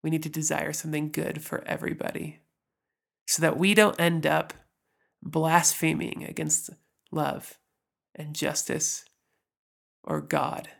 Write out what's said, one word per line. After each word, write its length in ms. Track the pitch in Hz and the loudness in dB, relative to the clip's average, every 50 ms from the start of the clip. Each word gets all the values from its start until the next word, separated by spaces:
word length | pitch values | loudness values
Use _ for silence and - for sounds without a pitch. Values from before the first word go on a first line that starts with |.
We 80 | - 160 | 0 0
need 140 | 160 160 156 | 0 0 0
to 60 | 160 | -2
desire 440 | 147 160 156 151 151 147 156 - 156 | -4 -2 0 0 0 0 -2 -2 -6
something 380 | - - 160 151 151 151 151 | -6 -4 -4 -2 -2 -2 -2
good 320 | 151 156 156 - - 151 151 | -2 -2 -2 -2 -4 -6 -6
for 200 | - - - - | -6 -6 -6 -4
everybody 720 | - - - - - - - - - - - - 156 156 - _ _ _ _ _ _ _ _ _ _ _ _ _ _ _ _ _ - | -4 -4 -4 -2 -4 -4 -4 -6 -6 -6 -6 -8 -8 -12 -14 _ _ _ _ _ _ _ _ _ _ _ _ _ _ _ _ _ -4
so 140 | - - | 0 2
that 160 | 165 160 160 151 | 2 2 4 4
we 160 | 175 196 208 | 4 6 8
don't 260 | 214 214 202 - - | 8 6 6 6 4
end 260 | 170 170 170 165 156 | 2 2 2 2 2
up 280 | 151 151 - - - - - _ _ _ _ _ _ _ _ _ _ _ _ | 2 2 2 0 -2 -10 -18 _ _ _ _ _ _ _ _ _ _ _ _
blaspheming 1040 | - - 156 160 160 160 160 175 156 - - - - 160 156 - - - - - - - | -14 -4 -2 0 2 6 6 6 6 6 2 2 2 2 2 2 -2 -4 -6 -8 -10 -8
against 420 | - - - 76 - - - - - _ _ _ _ _ _ _ | -6 -4 0 0 0 0 -2 -6 -16 _ _ _ _ _ _ _
love 480 | - 160 147 139 139 135 - - - _ _ _ _ _ _ _ _ _ _ _ _ | -4 -2 -2 0 -2 -4 -8 -14 -20 _ _ _ _ _ _ _ _ _ _ _ _
and 180 | - 156 151 147 | -14 -12 -10 -6
justice 680 | - 151 143 147 - - - - 156 - - - - - _ _ _ _ _ _ _ _ _ _ _ _ _ _ _ _ _ _ _ _ | -2 -2 -2 0 -2 -2 -2 -2 -2 0 -2 -2 -4 -10 _ _ _ _ _ _ _ _ _ _ _ _ _ _ _ _ _ _ _ _
or 180 | - 156 156 | -4 -4 -4
God 480 | 143 - - 151 135 143 160 - - - - | -2 0 0 0 0 0 -4 -6 -10 -14 -20